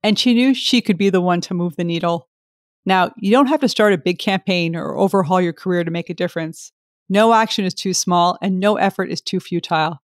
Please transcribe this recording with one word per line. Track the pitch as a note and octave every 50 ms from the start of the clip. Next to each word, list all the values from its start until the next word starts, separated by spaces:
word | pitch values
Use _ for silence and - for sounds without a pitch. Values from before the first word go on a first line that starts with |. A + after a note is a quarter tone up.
And | - G#3+ G#3 -
she | - B3+ A#3
knew | A#3 B3 C4+
she | C4 - - - - A#3+
could | - - G3 E3
be | G3 G3
the | F#3 F#3
one | F3+ F3+ F3 F3
to | E3+ - F#3
move | F3 F3 F3 E3+
the | - F3
needle. | E3+ E3+ E3 E3+ E3+ E3+ E3 - _ _ _ _ _ _ _ _ _ _ _ _
Now, | F#3+ F#3+ F#3 F3+ - -
you | - F#3+ G3
don't | A3 C4+ C#4+
have | B3 D#4 D4+
to | C#4+ G#3
start | - - G#3+ G#3 G3
a | D#3+
big | - F3 F3+ -
campaign | - G#3+ F#3+ F#3 _ - F#3 F3 E3+ E3 E3
or | D#3+ - - -
overhaul | - G3 F#3+ - G3 F3+ C#3+ F#3 F#3
your | F3+ E3+ D#3+
career | - - F#3 F3+ F3 E3+
to | E3
make | E3 E3+ E3 -
a | F3
difference. | - F3+ F3 - E3+ D#3+ D#3+ E3 - - - _ _ _ _ _ _ _ -
No | F#3+ G#3 A3 A3+
action | A#3 A3 A3+ A3 - - G3
is | F#3
too | - - - G3 F3+
small | - - F#3+ F3+ F3 F3 F3 F3+ -
and | - G3 F#3+ F#3
no | F#3+ G#3 G#3+
effort | - F#3+ G3 - - F#3 -
is | E3 -
too | _ - - F#3
futile. | - - F3+ E3+ - - E3+ D#3 D#3 D#3+ E3 C#3 _ _